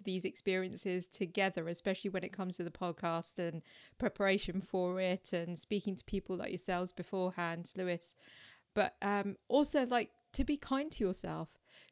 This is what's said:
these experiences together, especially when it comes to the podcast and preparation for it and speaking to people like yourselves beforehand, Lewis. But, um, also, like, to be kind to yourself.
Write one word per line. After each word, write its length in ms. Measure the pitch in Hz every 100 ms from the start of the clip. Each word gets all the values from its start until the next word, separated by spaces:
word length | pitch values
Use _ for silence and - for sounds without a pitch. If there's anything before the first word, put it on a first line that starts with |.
these 200 | 202 185
experiences 800 | 175 - 196 185 185 - 196 180 175
together, 640 | - 170 196 190 175 165
especially 420 | 175 196 185 196
when 140 | 185
it 80 | 180
comes 240 | - 185 175
to 80 |
the 60 | 170
podcast 680 | - 180 165 170 165 - -
and 240 | 170 160 - - - -
preparation 640 | 233 - 196 190 - 185
for 400 | 190 185 180 185
it 320 | 185 185 -
and 260 | 175 170 165
speaking 360 | - 202 202 190
to 80 |
people 320 | - 190 - 185
like 140 | -
yourselves 420 | 180 - 180 180
beforehand, 800 | - 175 190 180 180 170 170 170 185
Lewis. 380 | 180 175 - - - - - - _
But, 200 | 214 - -
um, 340 | - 202 202 - -
also, 360 | 254 294 294 240
like, 240 | 247 - _ _
to 120 | -
be 120 | - 285
kind 340 | - 262 311
to 120 | -
yourself. 540 | 190 185 170 160 160 - _ - -